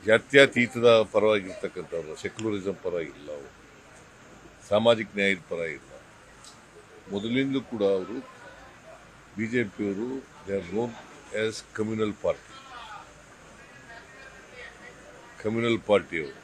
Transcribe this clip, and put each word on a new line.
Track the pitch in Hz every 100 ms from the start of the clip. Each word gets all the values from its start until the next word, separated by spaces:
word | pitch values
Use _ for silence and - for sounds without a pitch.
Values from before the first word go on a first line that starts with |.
| 107
ಜಾತ್ಯತೀತದ | 110 - 139 139 123 120 120 117 113 107
ಪರವಾಗಿರ್ತಕ್ಕಂಥವ್ರು, | 107 107 104 92 87 92 92 80 85 78 76
ಸೆಕ್ಯುಲರಿಸಂ | 101 - 110 101 95
ಪರ | 90 92
ಇಲ್ಲ | 87 76 - 73
ಅವರು, | 73 67 - - - - - - - - - - - -
ಸಾಮಾಜಿಕ | 104 117 113 107
ನ್ಯಾಯದ | 101 98 95 80
ಪರ | 85
ಇಲ್ಲ. | 82 71 - - - - - - - - - - - - -
ಮೊದಲಿಂದಲೂ | 101 110 123 139 135
ಕೂಡ | 117 113
ಅವರು, | 98 98 90 123 - - - - - - - - - - - 98
ಬಿ | 110
ಜೆ | 120
ಪಿಯವರು, | 107 - 104 98 123 135 - - 92
they | 98
are | 87
known | 98 120 113 - - -
as | 104 110 107 - -
communal | 107 110 107 98
party. | 87 - - - - - - - - - - - - - - - - - - - - - - 494 - - - - - - - -
ಕಮ್ಯುನಲ್ | 107 113 117 113 -
ಪಾರ್ಟಿಯವರು. | 101 85 85 71 -